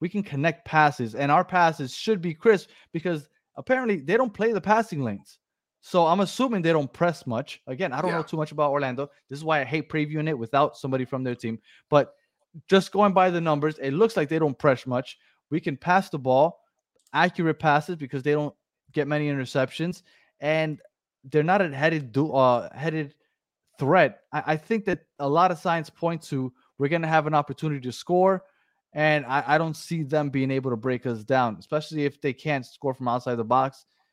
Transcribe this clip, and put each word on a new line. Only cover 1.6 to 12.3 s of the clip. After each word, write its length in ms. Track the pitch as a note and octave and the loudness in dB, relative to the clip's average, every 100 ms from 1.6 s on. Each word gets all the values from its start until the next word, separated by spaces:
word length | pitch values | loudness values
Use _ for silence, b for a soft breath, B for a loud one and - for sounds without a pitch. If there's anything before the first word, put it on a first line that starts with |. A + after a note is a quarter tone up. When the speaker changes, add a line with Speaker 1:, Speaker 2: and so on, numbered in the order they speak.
| E3+ D#3 C3 | 2 0 -8
Speaker 1:
should 260 | - - G#3 | -6 -2 -2
be 120 | E3+ | -4
crisp 340 | D#3 A3+ G3+ - b b | 0 4 2 0 b b
because 360 | E3 F3+ D#3+ C#3 _ _ | -6 -4 -6 -8 _ _
apparently 460 | - - B3+ B3 F#3+ | -8 -2 0 0 -2
they 160 | C3+ A3+ | 0 0
don't 160 | B3+ | 0
play 180 | - A3 | -2 -2
the 100 | G#3 | 0
passing 420 | F#3 A3 A3 D3+ | 2 2 0 -4
lanes. 360 | B2 G2+ - _ _ _ _ _ | -4 -6 -12 _ _ _ _ _
So 240 | - F#3 | -2 2
I'm 140 | D#3+ F#3 | 4 2
assuming 420 | F#3+ - C4 G#3 | 0 -2 -2 0
they 120 | E3 | 0
don't 180 | D#3+ C#3 | 0 -2
press 340 | - E3+ D#3 | -2 -2 -2
much. 360 | - A#2 C#3+ - | -6 -8 -8 -14
Again, 280 | - C3 F3+ | -12 -8 -6
I 80 | B2+ | -4
don't 100 | F3+ | -4
know 60 | E3+ | -4
Speaker 2:
Yeah. 60 | |
Speaker 1:
too 140 | D#3 D#3+ | -4 -6
much 140 | D3+ | -4
about 200 | D3+ D3 | -2 -2
Orlando. 380 | C#3+ C3+ B2 C#3+ b - | 0 -2 -4 -8 b -16
This 100 | C#3+ | -8
is 60 | |
why 160 | D#3+ D3+ | -2 -2
I 20 | |
hate 260 | B2 D#3 D3+ | 0 -4 -4
previewing 380 | D#3+ D3 D3+ D#3 | -4 -4 -4 -4
it 100 | C#3 | -4
without 380 | A2+ C#3 D3 | 0 2 2
somebody 300 | - C#3 C3 | -2 -4 -4
from 180 | B2+ C3 | -4 -6
their 120 | C3 | -6
team. 240 | A#2+ A#2 A2+ b b - | -6 -8 -8 b b 2
But 240 | D3 C3+ _ _ | 4 4 _ _